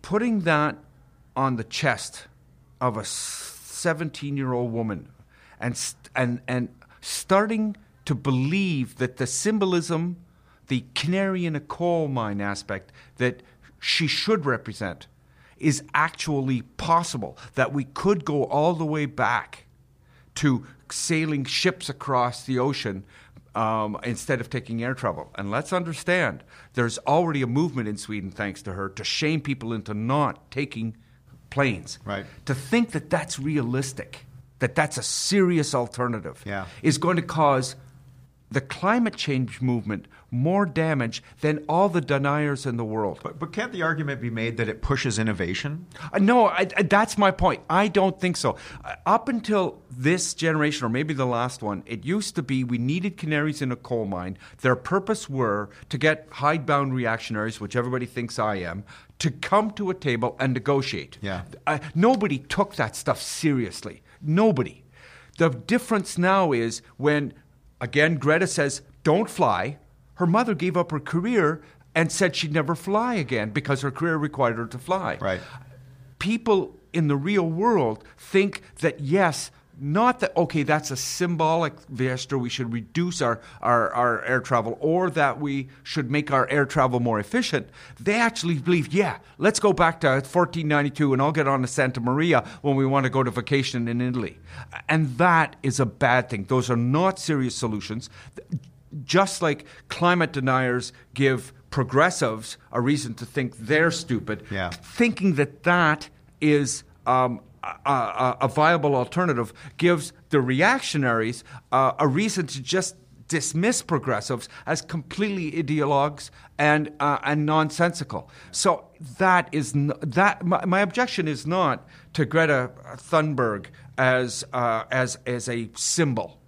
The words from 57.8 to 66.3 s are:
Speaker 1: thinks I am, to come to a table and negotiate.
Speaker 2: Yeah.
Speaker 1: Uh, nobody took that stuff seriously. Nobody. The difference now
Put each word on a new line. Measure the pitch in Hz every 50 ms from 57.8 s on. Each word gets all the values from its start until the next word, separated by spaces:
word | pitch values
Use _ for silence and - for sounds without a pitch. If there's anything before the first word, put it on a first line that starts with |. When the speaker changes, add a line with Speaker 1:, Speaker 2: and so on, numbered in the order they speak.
| 120 127 127 127 123
Speaker 1:
thinks | 123 - 123 120 113 -
I | - 110 107 104
am, | 95 90 85 85 98 104 - - - - _ - _
to | - 160
come | 123 - - - - 208 220 220
to | 208 - 208 185
a | 185
table | 185 - 147 120 113 117 123 - -
and | 135 131 127
negotiate. | 127 104 - 143 139 131 - - 90 69 - - -
Speaker 2:
Yeah. | - 98 95 90 - - - - _
Speaker 1:
Uh, | - 156 147 - 156 -
nobody | 160 185 233 262 214 208 190 147
took | 131 131 - - - 202 202 -
that | - 131 107 -
stuff | - - - 131 -
seriously. | - - - - - 156 143 131 117 92 76 - - 98 85 - _ _ - _
Nobody. | - 147 160 180 220 226 185 131 120 - - - - _ _ - - - - - - - -
The | - 165 165
difference | 131 113 110 - 214 247 233 - 226 208 185 - -
now | - 175 185